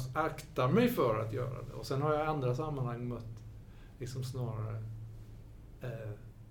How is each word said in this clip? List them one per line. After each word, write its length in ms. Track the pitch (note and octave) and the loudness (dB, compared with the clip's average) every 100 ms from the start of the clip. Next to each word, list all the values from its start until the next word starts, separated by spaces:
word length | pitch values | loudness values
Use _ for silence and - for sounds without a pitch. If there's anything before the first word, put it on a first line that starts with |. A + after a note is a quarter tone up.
| - | 0
aktar 540 | D#3 D#3 - - - C3 | 2 2 0 -4 2 6
mig 200 | G3 A#3+ | 8 8
för 300 | F3+ B2 A2 | 6 6 4
att 140 | A2 | 2
göra 280 | A2+ B2+ - | 0 -2 -4
det. 120 | - | -6
Och 120 | - A#2+ | -6 0
sen 160 | C3+ | 2
har 120 | D3+ | 4
jag 120 | D3+ D#3 | 4 4
i 20 | |
andra 280 | D3+ B2 C3 | 2 2 2
sammanhang 520 | D#3 C#3 A#2 A#2 B2 | 0 0 0 -2 -2
mött, 340 | A#2 A2+ A2+ - - - - - - | -4 -6 -10 -12 -14 -14 -14 -14 -8
liksom, 240 | A#2+ C3 | -6 -4
snarare, 600 | B2+ F3 A#2 G#2+ A2 G#2+ G#2+ - - - - - - - - - | -2 -2 -2 -2 -2 -2 -6 -8 -10 -12 -12 -14 -14 -14 -14 -10
eh, 280 | B2 A#2 A2 G#2 - - - | -8 -6 -6 -8 -10 -14 -8